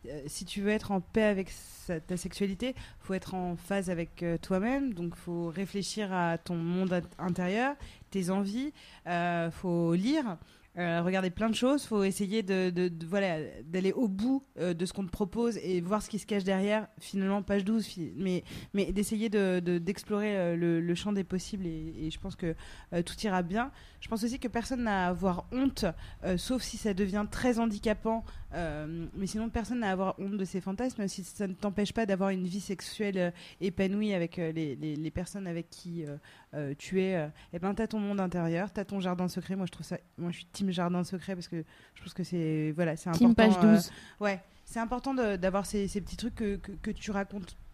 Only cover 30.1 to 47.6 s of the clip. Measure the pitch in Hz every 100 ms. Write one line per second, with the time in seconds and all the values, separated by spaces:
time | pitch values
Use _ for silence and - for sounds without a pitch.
30.1 | - 196 208 190 190 190 190 254 254 196
31.1 | - 180 - 202 185 208 190 202 - 220
32.1 | 190 196 185 180 196 180 185 - - 208
33.1 | 190 175 170 - - 190 175 190 208 214
34.1 | 190 170 - 160 160 156 135 156 147 156
35.1 | 175 175 202 185 170 170 - 180 170 147
36.1 | 143 - - - 151 143 143 - 185 190
37.1 | 185 151 - - 175 190 202 220 220 202
38.1 | 202 185 175 165 165 196 214 196 202 185
39.1 | 180 180 185 170 190 180 - 165 180 -
40.1 | - 175 165 - - 196 175 175 180 170
41.1 | 185 170 185 170 170 156 - - - 180
42.1 | - 175 175 156 156 156 151 175 160 180
43.1 | 165 240 226 220 185 214 214 - - -
44.1 | - 208 190 - - - 233 226 247 269
45.1 | 262 226 190 190 190 190 208 196 202 170
46.1 | - 226 - 214 202 196 196 220 208 -
47.1 | 202 196 202 175 -